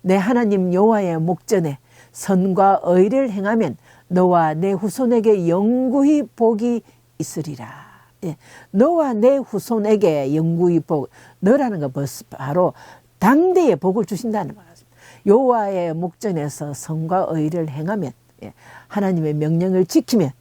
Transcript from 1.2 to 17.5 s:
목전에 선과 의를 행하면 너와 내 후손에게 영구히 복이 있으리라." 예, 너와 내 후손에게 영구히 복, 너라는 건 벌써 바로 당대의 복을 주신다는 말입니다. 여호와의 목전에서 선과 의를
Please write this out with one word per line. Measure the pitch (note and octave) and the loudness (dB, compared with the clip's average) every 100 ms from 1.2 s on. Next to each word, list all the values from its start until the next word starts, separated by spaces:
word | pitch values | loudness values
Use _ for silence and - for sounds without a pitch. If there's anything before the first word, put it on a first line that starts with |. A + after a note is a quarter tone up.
목전에 | D#3+ F3 - G3+ D#3+ C#3 _ - - | -2 -4 -2 -2 0 -6 _ -20 -20
선과 | - - F#3+ F#3+ F3+ G3 G3 | -16 -2 0 0 2 4 2
의를 | - F3+ G3 C4 C4+ | 2 2 4 2 -2
행하면 | G3 G3 A3+ F3+ G#2+ _ - _ | -2 -2 0 -2 -4 _ -20 _
너와 | F3+ F3+ F3 D#3+ | 0 4 4 2
내 | D#3 F#3+ | 0 -2
후손에게 | F#3+ G3+ - B3+ A#3+ A3 G#3 E3+ | -2 -4 -2 0 2 2 2 2
영구히 | F3 G#3 B3 B3+ C#4 C#4 D4 | 0 2 0 0 2 2 2
복이 | A3+ - A3+ A3 A#3+ A#3 - _ _ _ | -2 0 0 0 -2 -4 -8 _ _ _
있으리라." | - - D3+ C3+ A2+ - - - _ _ | -10 -8 -10 -12 -16 -20 -20 -20 _ _
예, | F3+ D#3+ - - - | -10 -10 -16 -20 -6
너와 | G3 C4+ E4+ C#4+ | 2 2 4 0
내 | A3 A#3+ C#4 | 2 2 2
후손에게 | A#3+ G3+ - A3+ G#3 G#3+ F#3+ D3+ C3+ | -2 -8 -4 -2 0 2 2 2 0
영구히 | D3+ E3 E3 F3 E3+ | 0 0 2 2 2
복, | - D#3 B2+ - - _ | 0 -4 -4 -14 -20 _
너라는 | F#3+ C#4 C4 G3 | 2 2 2 -4
건 | C#3+ | -6
벌써 | C3 C#3 - - | -4 -8 -10 -18
바로 | - C3+ D#3+ F3 - - - _ _ | -12 -4 0 0 -2 -20 -20 _ _
당대의 | F#3+ C#4+ F4+ F#4 D#4+ E3 | 2 4 4 4 2 2
복을 | F3+ F#3+ F#3+ | 0 -2 -4
주신다는 | G3 A#3 G#3+ D#3 | -6 -4 -6 -6
말입니다. | - - - _ _ - - G3+ | -12 -20 -20 _ _ -20 -6 4
여호와의 | G#3+ C4 A#3+ G3+ F#3+ F3 | 4 4 0 0 -2 -4
목전에서 | D#3+ F3 _ G#3 E3+ D3 - D3 | -4 -8 _ -6 -4 -6 -8 -12
선과 | C#3 - D#3+ D#3+ F#3 - | -10 -8 -6 -2 -2 -2
의를 | D#3+ D3+ | -2 -2